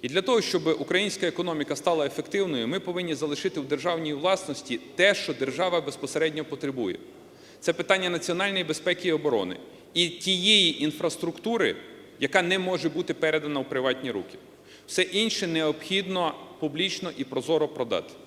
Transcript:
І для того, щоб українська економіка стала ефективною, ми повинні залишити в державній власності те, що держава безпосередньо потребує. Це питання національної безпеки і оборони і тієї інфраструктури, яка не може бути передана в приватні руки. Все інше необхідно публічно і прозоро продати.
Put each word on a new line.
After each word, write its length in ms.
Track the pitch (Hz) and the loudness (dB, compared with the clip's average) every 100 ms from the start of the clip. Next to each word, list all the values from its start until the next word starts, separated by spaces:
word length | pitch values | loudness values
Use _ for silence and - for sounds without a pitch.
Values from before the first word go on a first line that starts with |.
І 60 | 120 | 0
для 140 | 160 | -2
того, 200 | 190 240 | 2 2
щоб 260 | 170 180 156 160 | 4 2 2 0
українська 480 | 143 180 202 - 175 | 2 0 0 0 -2
економіка 480 | - 175 156 143 143 | 0 -2 -2 -2 0
стала 300 | - 165 139 | 2 2 2
ефективною, 640 | - - 202 190 135 113 | -2 -4 0 0 0 0
ми 120 | 175 | -2
повинні 360 | 185 175 180 151 | -4 -4 -2 -2
залишити 440 | 151 143 190 165 | -2 -2 -2 -2
в 60 | 135 | -2
державній 480 | 143 175 165 160 | -2 0 0 -2
власності 680 | 143 170 190 - 139 - 120 - - | 0 2 2 0 -8 -4 -6 -6 4
те, 200 | 190 196 | 4 4
що 180 | - | 0
держава 480 | 135 135 139 180 175 | -2 -2 0 2 2
безпосередньо 640 | 147 135 143 156 160 151 151 | 0 -6 -4 0 0 0 -6
потребує. 500 | 139 143 131 101 87 - - - - - - | -6 -4 -2 -2 -4 -10 -20 -20 -20 -20 -4
Це 140 | - | 0
питання 360 | 247 262 190 185 | 0 4 2 4
національної 540 | 170 165 175 196 190 | -2 -2 0 0 0
безпеки 440 | 165 156 180 175 180 | -2 -2 0 0 2
і 40 | |
оборони 460 | 156 147 117 92 87 - - - | 2 4 2 0 -4 -12 -20 -6
і 160 | 165 175 | 0 0
тієї 760 | - 180 185 190 214 175 143 | 0 -2 2 6 6 6 2
інфраструктури, 920 | 151 147 175 - 170 - 214 233 143 - - - - - | -2 0 -4 -2 -6 -4 -2 2 2 0 -8 -18 -20 -4
яка 220 | 139 196 | 2 4
не 180 | 175 190 | 4 2
може 300 | 185 180 160 | 2 0 0
бути 240 | 151 175 | -2 -4
передана 460 | 160 160 156 147 143 | 0 2 2 0 -4
в 100 | 131 | -2
приватні 420 | 135 131 127 131 | 0 0 0 -2
руки. 260 | 107 87 - - - - - - | -4 -6 -14 -20 -20 -20 -20 -6
Все 140 | - | 0
інше 460 | 185 190 226 - 185 | 0 2 2 0 0
необхідно 840 | 160 156 151 - 190 185 185 165 - - - | 2 2 0 0 0 0 0 0 -2 -14 -4
публічно 520 | 156 143 190 - 180 139 | -4 0 -2 -2 -6 -6
і 60 | |
прозоро 440 | 135 135 123 160 147 | -4 -4 2 2 2
продати. 460 | - 120 95 - - | -2 -2 -2 -4 -16